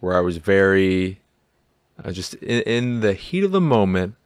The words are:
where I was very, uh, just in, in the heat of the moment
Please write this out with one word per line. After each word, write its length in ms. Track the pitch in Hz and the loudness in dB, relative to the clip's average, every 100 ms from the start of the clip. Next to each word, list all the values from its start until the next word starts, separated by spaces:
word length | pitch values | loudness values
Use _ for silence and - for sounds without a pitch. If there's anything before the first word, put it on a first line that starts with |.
where 160 | 90 90 | -2 0
I 40 | |
was 180 | 90 82 | 0 -2
very, 840 | 80 98 98 95 95 92 92 95 _ _ _ _ _ _ _ _ | 2 4 4 4 2 2 -2 -6 _ _ _ _ _ _ _ _
uh, 80 | - | -12
just 240 | 90 90 | -10 -10
in, 280 | - 101 117 | -12 -6 -4
in 380 | - 117 123 120 | -2 -2 -2 -2
the 120 | 107 | -2
heat 320 | 95 - 180 | -2 -4 -2
of 80 | 196 | 0
the 80 | 190 | 0
moment 560 | 165 117 98 92 92 110 | 2 2 2 0 -2 -8